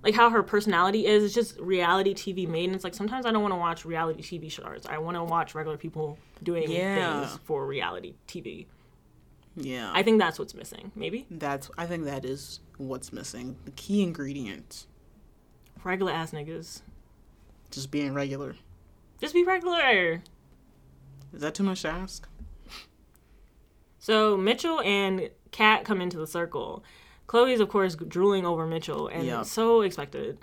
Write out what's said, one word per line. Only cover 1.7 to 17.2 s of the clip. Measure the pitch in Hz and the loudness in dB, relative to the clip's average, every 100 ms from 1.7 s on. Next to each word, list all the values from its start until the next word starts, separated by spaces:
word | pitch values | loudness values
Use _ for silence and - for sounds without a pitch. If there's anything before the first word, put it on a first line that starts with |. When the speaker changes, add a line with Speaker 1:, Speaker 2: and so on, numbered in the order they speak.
| 185 170 190 196 | 2 4 4 4
Speaker 1:
T | 196 - | 0 -6
V | 185 170 | -4 -2
made. | 165 180 | 0 -2
And | |
it's | 190 | -2
like, | 180 | -6
sometimes | 175 202 254 240 | -4 -4 -2 0
I | |
don't | 220 | 2
wanna | 208 185 | 2 0
watch | 170 165 | 0 -2
reality | 160 165 165 156 | -4 -2 -2 -4
T | 160 175 | -8 -10
V | 160 | -10
shows. | - - 65 - | -12 -12 -12 -8
I | 156 | -8
wanna | 160 175 | -6 -4
watch | 170 165 156 | -2 0 -2
regular | 156 156 151 | -4 -6 -6
people | 165 160 151 151 - - | -8 -6 -8 -8 -20 -10
doing | - 170 156 | -4 -2 0
Speaker 2:
Yeah. | 170 185 196 180 147 135 | 0 0 0 0 -2 -4
Speaker 1:
things | - | -10
for | - 147 135 | -6 -4 -4
reality | 139 87 90 90 - - | -6 -6 -8 -12 -18 -16
T | 180 | -14
V. | 117 82 - - _ _ _ _ _ - _ | -12 -14 -18 -20 _ _ _ _ _ -20 _
Speaker 2:
Yeah. | - 135 127 107 | -12 -10 -8 -4
Speaker 1:
I | 123 | 0
think | 196 220 | 4 4
that's | 175 - | 4 0
what's | - | -10
missing, | - - - 196 | -12 -16 -16 -16
maybe? | 220 160 - - | -10 -8 -8 -10
Speaker 2:
That's, | 165 151 139 139 - | -8 -6 -6 -8 -10
I | |
think | 170 175 147 | -6 -6 -6
that | 139 | -6
is | 131 139 - - - - | -6 -8 -10 -18 -20 -14
what's | 135 127 - | -10 -10 -10
missing. | - - 110 123 - - | -12 -12 -12 -12 -12 -16
The | |
key | - - 202 | -16 -2 2
ingredient. | 185 156 139 139 113 95 - - - - - - - _ _ _ _ - | 2 -2 -8 -8 -8 -10 -16 -20 -20 -20 -20 -20 -20 _ _ _ _ -14
Speaker 1:
Regular | 185 185 190 | -6 -2 0
ass | 160 160 | -2 -4
niggas. | 156 147 165 165 - - - _ _ | -8 -10 -10 -12 -18 -20 -20 _ _